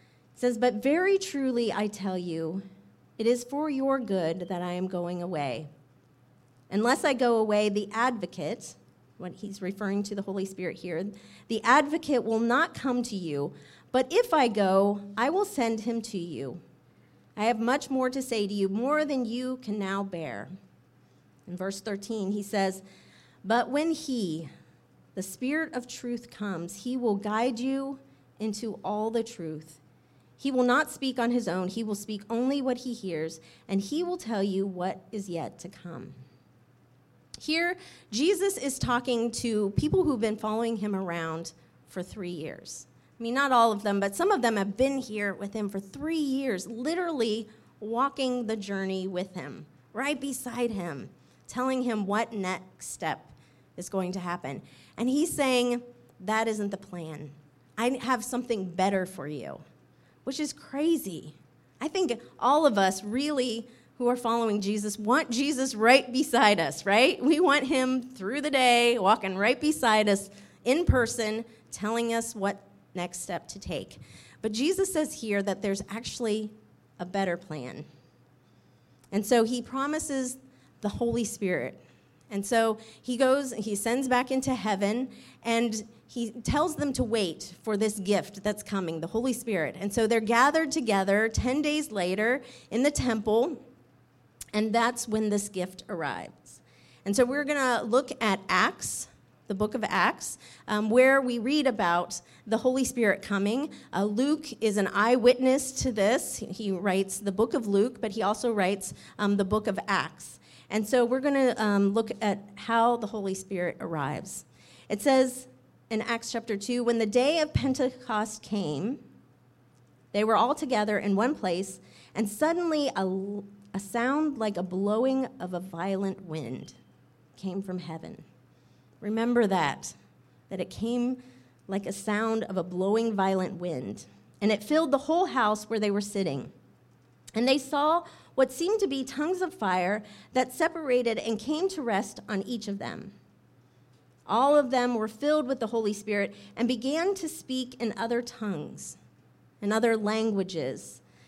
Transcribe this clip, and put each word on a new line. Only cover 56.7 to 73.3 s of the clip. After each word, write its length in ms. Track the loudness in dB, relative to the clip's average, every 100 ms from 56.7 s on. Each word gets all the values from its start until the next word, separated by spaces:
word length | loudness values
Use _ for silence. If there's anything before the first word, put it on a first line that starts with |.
| -6
plan. 540 | -10 -12 -10 -12 -14 -18 -20 _ _ -2
I 220 | -2 0
have 220 | 0 -2
something 420 | -2 -4 -2 -4 -2
better 400 | 0 2 2 -2
for 220 | -8 -8
you," 320 | -8 -10 -12 -16 _ _ _ _ _ -8
which 140 | -4
is 140 | -4
crazy. 800 | -6 -10 -2 2 2 -2 -10 -12 -18 _ _ _ -8
I 60 | -4
think 320 | 0 0 -2 -6 -2
all 280 | 4 6 6
of 120 | 6
us 260 | 2 2
really 640 | -4 -2 -2 0 0 -2 -8 -18 _ -2
who 100 | 0
are 80 | 0
following 460 | 0 0 2 0
Jesus 360 | 0 -2 -4 -4
want 320 | 2 2 2
Jesus 460 | 0 0 0 -2 4
right 340 | 8 8 6
beside 480 | -2 2 6 6 6
us, 280 | 2 0 2
right? 360 | 6 6 4
We 200 | 4 6
want 240 | 6 4 4
him 360 | 2 2 0
through 380 | -4 -8 -4 -2
the 100 | 0
day, 480 | 4 6 6 6 4
walking 400 | 4 4 2 0
right 220 | 2 2
beside 480 | 0 2 4 6 6
us 220 | 2 0 -16 -20 -6
in 220 | 0 2 4
person, 580 | 4 2 0 -2 -4 -6 -16 -16
telling 440 | -6 -2 -2 0
us 200 | -2 -4
what 280 | -2 -2 -4 -12 -20 _ -8
next 260 | -8 -8
step 260 | -8